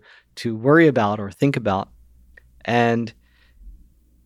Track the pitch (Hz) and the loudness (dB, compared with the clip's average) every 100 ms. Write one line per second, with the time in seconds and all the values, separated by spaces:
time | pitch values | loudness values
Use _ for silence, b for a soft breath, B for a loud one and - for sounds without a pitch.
0 | b b b - 120 113 123 160 160 123 | b b b -10 -8 -4 2 4 4 4
1 | 104 107 101 - 139 139 107 95 - - | 0 -2 -8 -2 -2 -2 -2 -4 -6 -16
2 | - _ _ - _ _ - 117 117 117 | -20 _ _ -20 _ _ -4 0 2 0
3 | 113 - _ _ _ _ - - - _ | -4 -12 _ _ _ _ -20 -20 -20 _
4 | _ _ | _ _